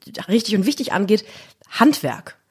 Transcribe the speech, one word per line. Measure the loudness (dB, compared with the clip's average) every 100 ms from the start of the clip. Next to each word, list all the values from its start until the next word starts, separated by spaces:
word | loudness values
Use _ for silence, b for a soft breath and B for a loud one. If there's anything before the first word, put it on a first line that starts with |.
| -18 -14 0
richtig | 0 2 0
und | 0
wichtig | -2 -4
angeht, | -2 2 0 B B B B _
Handwerk. | 2 2 2 -2 -6 -12 -20 _